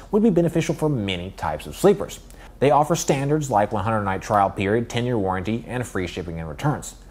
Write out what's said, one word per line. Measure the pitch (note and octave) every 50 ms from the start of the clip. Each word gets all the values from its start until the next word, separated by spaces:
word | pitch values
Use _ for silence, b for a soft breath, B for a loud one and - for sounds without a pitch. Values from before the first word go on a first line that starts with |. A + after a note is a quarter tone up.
| B B
would | B G#3+ G#3
be | A#3
beneficial | F3 E3+ E3+ D#3 - E3 D3+ - D#3
for | - D#3 D3+
many | D3 A#2+ G2+ G2 F#2+ F2 F2 F#2+
types | - - - D#2 D#2 D2+ - D#2
of | D2
sleepers. | - - G3 G3+ G3 - - - - - - B B B B B B
They | C3 C3+
offer | D3 C#3 D3+ C#3+ F3
standards | D#3+ - - D3+ C3+ C#3 C#3 D3+ D#3 D3 C3
like | A#2 G2+ G#2+ G#2 A#2
one | G#2 F#2+
hundred | A2+ A2+ G#2+ G2+
night | G2 F#2+ F#2+
trial | - - G#2+ G#2 G2 F#2+
period, | - - G2 F#2+ G#2+ A#2+ A#2+ A#2
ten-year | - A#2+ A#2+ B2 B2 A2
warranty, | F#2+ F#2+ F#2 F#2+ F#2 G#2+ A2+ A#2 A2+ -
and | A2+ B2+ A#2
free | - - G2+ F#2 E2+
shipping | - F#2+ E2+ F2 E2 E2
and | E2 D#2+
returns. | C#2+ - - B2 B2 A2 - - - - B B